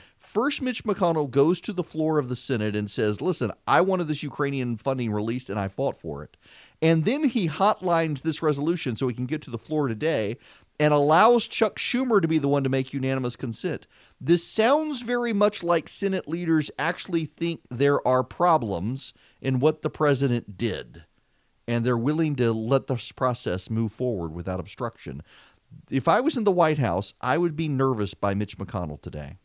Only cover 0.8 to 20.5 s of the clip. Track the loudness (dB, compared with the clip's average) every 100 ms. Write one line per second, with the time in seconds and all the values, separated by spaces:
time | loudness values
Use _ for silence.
0.8 | -4 0 2 2 0 4 4 2 -4 -6
1.8 | -6 -2 0 0 -2 -4 -4 -2 0 -2
2.8 | -4 0 0 0 -2 -2 -4 -4 2 2
3.8 | 4 0 -2 -4 -6 -4 -4 -2 -4 -4
4.8 | -2 -2 0 -2 -2 -4 -4 -4 -4 -2
5.8 | -4 -4 -8 -10 -12 _ _ -20 -20 _
6.8 | 2 4 2 2 2 2 0 2 2 2
7.8 | 0 0 0 -2 -4 -2 0 0 0 -2
8.8 | -2 -2 -2 -2 -4 -6 -6 -10 -4 -2
9.8 | -2 -2 -2 -2 -2 -6 -12 -20 _ 0
10.8 | 2 4 6 6 8 6 2 0 0 0
11.8 | -4 -2 2 4 4 2 2 2 2 0
12.8 | -2 -4 -2 -2 -2 -4 -8 -6 -6 -6
13.8 | -10 _ _ -6 2 2 2 0 4 4
14.8 | 0 -6 -4 -2 0 2 2 2 0 0
15.8 | 0 -4 -2 -2 -4 -4 0 0 0 -4
16.8 | -4 -4 -4 -2 -2 -4 -4 -4 -6 0
17.8 | 2 4 4 2 0 2 4 4 2 -2
18.8 | -4 -6 -8 -16 _ _ -2 2 2 2
19.8 | -2 0 2 4 2 0 -4